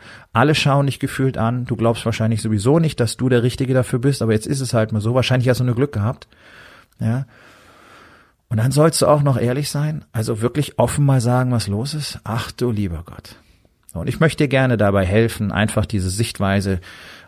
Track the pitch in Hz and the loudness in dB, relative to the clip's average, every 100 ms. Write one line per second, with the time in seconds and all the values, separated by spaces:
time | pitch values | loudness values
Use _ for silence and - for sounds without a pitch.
0 | - - - 113 143 156 147 139 139 - | -12 -20 -6 0 2 2 2 2 0 -2
1 | 135 - 135 123 113 123 120 104 113 113 | -4 -2 -2 0 -2 -2 -4 -2 0 0
2 | - 107 113 113 113 107 110 160 160 - | -2 -2 0 0 0 0 2 2 2 0
3 | 113 - 131 123 120 - 131 127 123 131 | -2 0 2 4 2 0 0 0 0 0
4 | 135 139 113 110 - 139 127 120 110 110 | 0 2 2 0 0 -4 0 0 0 0
5 | 107 127 120 127 123 117 127 120 143 104 | 0 0 2 2 2 2 2 0 -2 0
6 | 104 135 - _ - - - - _ - | -4 -4 -12 _ -20 -20 -20 -20 _ -6
7 | 113 123 139 - - - - - - - | -4 -2 -6 -14 -20 -20 -20 -20 -20 -20
8 | - - _ _ - 110 123 135 160 - | -20 -20 _ _ -6 -2 0 4 2 4
9 | 104 147 139 127 117 131 147 143 151 151 | 2 4 2 2 0 -2 -4 -4 -4 -6
10 | - 113 110 107 117 151 139 - 120 - | -8 -6 -4 -2 -2 -2 -4 0 0 2
11 | 139 135 120 123 127 120 98 101 139 151 | 2 4 2 2 2 0 -2 -4 -4 -8
12 | 135 - - 110 - - 123 104 98 82 | -10 -10 -8 -8 -8 -4 -2 -2 -4 -6
13 | 82 - - - _ _ _ _ - 85 | -12 -18 -20 -20 _ _ _ _ -14 -8
14 | 110 - 165 - 147 135 131 113 104 98 | -4 0 0 0 0 2 2 2 2 2
15 | 92 107 117 - 104 - 107 - 104 104 | 2 2 0 0 -4 0 0 -2 -2 -2
16 | 92 95 117 - 98 98 98 92 - - | -2 -2 -4 -2 0 0 0 -4 -6 -20
17 | - - | -20 -20